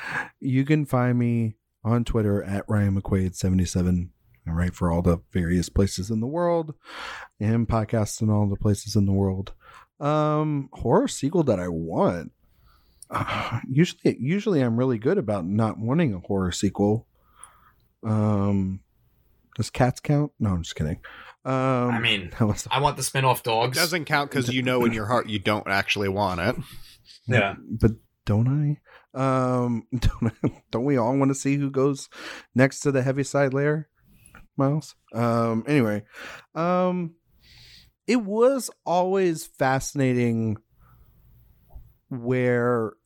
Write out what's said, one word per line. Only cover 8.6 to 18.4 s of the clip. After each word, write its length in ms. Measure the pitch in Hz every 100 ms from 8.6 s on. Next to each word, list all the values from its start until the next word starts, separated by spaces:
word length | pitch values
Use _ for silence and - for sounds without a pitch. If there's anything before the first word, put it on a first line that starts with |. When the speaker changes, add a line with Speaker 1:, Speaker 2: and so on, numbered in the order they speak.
| 107 101 -
Speaker 1:
in 120 | 107 98
the 60 |
world. 420 | 98 98 95 98 - - - - -
Um, 680 | 147 151 151 151 156 147 135
horror 360 | - 113 165 277
sequel 340 | - 135 175
that 140 | 147 95
I 80 | 90
want. 640 | 82 82 101 190 87 - - _ _ _ _ _ _ -
Uh, 500 | - - - - 113
<sighs> 40 | -
usually, 480 | 131 175 - 143 -
usually 400 | 127 196 214 170
I'm 160 | 123 113
really 220 | 131 117
good 200 | 117 196
about 260 | 104 92
not 340 | 82 107 110 95
wanting 360 | 113 147 160
a 60 | 95
horror 320 | - 98 92
sequel. 560 | - 98 - 101 113 - _ _ _ - _ _ _ _ _
Um, 760 | 110 107 107 104